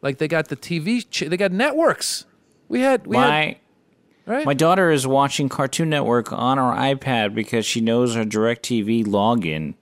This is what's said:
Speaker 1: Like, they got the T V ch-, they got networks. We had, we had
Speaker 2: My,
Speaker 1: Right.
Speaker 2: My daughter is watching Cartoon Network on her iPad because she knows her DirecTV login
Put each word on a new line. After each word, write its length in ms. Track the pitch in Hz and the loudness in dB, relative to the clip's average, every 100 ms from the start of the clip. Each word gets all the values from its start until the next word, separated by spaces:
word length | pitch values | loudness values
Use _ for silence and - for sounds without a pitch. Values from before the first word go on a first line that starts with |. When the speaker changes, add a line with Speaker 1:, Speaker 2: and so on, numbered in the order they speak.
Speaker 1:
Like, 160 | 143 135 | -4 -4
they 120 | 156 | -2
got 180 | 160 151 | -2 -2
the 80 | 143 | -8
T 240 | - 170 | -6 -6
V 220 | 156 240 | -2 -4
ch-, 260 | - - 156 | -4 -6 -4
they 80 | 180 | -2
got 160 | 202 | 0
networks. 720 | 180 269 294 320 165 - - - _ _ _ _ | 0 0 2 2 0 -4 -8 -12 _ _ _ _
We 100 | 247 | 0
had, 260 | 262 262 - | 2 0 0
we 120 | 226 | 2
had 100 | 285 | 4
Speaker 2:
My, 300 | 151 151 - _ _ _ _ _ _ - | 2 0 -6 _ _ _ _ _ _ -6
Speaker 1:
Right. 140 | 240 302 | -2 0
Speaker 2:
My 80 | |
daughter 380 | 139 156 185 180 | 2 4 4 4
is 140 | 151 131 | 4 2
watching 440 | 135 139 - 139 | 2 2 0 -2
Cartoon 400 | - 135 - 165 | -2 -4 -2 0
Network 420 | 147 135 120 113 | 0 2 0 0
on 260 | - 123 135 | -4 0 0
her 60 | |
iPad 720 | 127 - 131 135 139 123 104 110 | 0 0 0 -2 -2 0 0 -2
because 300 | 107 117 107 | -2 -2 -2
she 160 | 117 | -2
knows 340 | 113 117 123 117 | 0 2 2 0
her 80 | |
DirecTV 840 | 110 107 113 117 - 120 104 117 107 | -2 0 0 0 -2 -2 0 0 2
login 680 | 101 104 120 85 78 76 - | 2 2 2 0 -4 -6 -10